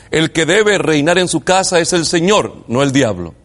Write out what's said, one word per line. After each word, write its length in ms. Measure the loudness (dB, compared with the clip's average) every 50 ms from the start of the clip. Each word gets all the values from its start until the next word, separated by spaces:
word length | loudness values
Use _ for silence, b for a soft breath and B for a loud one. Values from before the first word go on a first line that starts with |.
| B B B
El 180 | -2 -2 0
que 160 | -2 -2 0
debe 320 | 0 2 2 2 2 2 0
reinar 400 | 0 0 0 0 2 2 2 0
en 80 | 0
su 140 | 0 -2 -4
casa 400 | -2 0 0 0 0 0 0 0
es 120 | 0 0 0
el 140 | -2 -2
Señor, 580 | -2 -2 0 2 2 2 2 0 -2 -8 -14 -10 -4
no 160 | -2 0 0
el 80 | 0 2
diablo. 420 | 2 0 0 -2 -4 -8 -12 -14 -18 _